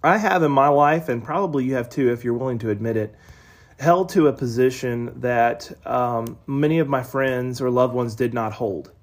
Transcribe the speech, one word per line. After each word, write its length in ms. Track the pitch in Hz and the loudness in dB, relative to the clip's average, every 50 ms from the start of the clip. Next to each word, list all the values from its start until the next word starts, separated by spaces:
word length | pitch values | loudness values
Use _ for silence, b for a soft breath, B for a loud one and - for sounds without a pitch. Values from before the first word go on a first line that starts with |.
| - | 4
I 160 | 156 180 214 | 4 2 4
have 240 | 208 196 190 185 160 | 2 2 2 2 2
in 100 | 147 143 | 4 4
my 160 | 135 139 147 | 4 4 4
life, 400 | 143 143 147 147 156 165 165 - | 6 6 6 4 4 2 0 -2
and 160 | 123 120 110 | -4 -4 -4
probably 400 | 113 147 180 202 180 147 139 127 | -6 -4 -2 -2 -2 -2 -2 -2
you 120 | 131 131 | 0 -2
have 120 | 127 117 123 | -2 -4 -4
too 240 | - - 135 120 120 | -4 0 2 2 0
if 120 | 117 120 | 0 -2
you're 100 | 120 117 | -4 -2
willing 240 | 120 131 131 123 113 | -2 -2 -4 -4 -4
to 100 | 107 110 | -2 -4
admit 300 | 104 101 110 113 113 110 | -4 -2 -2 -2 -2 -2
it, 160 | 107 107 - b b b b b b b b b b b b b | -4 -4 -8 b b b b b b b b b b b b b
held 320 | 135 160 175 180 185 180 | 2 2 2 2 2 0
to 180 | - 202 156 143 | 2 4 4 4
a 40 | 131 | 4
position 880 | - 139 123 113 120 127 131 127 - - 127 120 120 120 120 - - - | 2 -4 -4 0 2 2 2 2 0 -6 -4 -4 -4 -6 -8 -10 -6 -4
that, 500 | 123 123 120 117 117 120 - - - - - - | -2 2 2 2 2 2 -2 -10 -18 -18 -16 -8
um, 500 | - 123 123 123 123 120 117 113 117 - - _ | -4 -2 -2 0 0 -2 -2 -4 -6 -10 -12 _
many 340 | - 139 139 147 151 160 165 | -6 -2 0 2 2 2 2
of 80 | 160 139 | 0 0
my 120 | 139 131 123 | 0 -4 -4
friends 600 | 127 - 135 135 135 131 123 123 127 123 123 135 | -4 -4 -2 -2 0 0 -2 -4 -4 -6 -4 -2
or 80 | 127 | 0
loved 240 | 123 123 127 127 117 | 2 2 2 2 0
ones 200 | 123 123 117 110 | -2 -4 -4 -2
did 200 | 113 131 117 113 | -2 -4 -2 -2
not 180 | 120 113 110 101 | -4 -4 -4 -6
hold. 400 | - 123 107 95 80 69 - - _ | -4 -6 -4 -4 -6 -10 -14 -20 _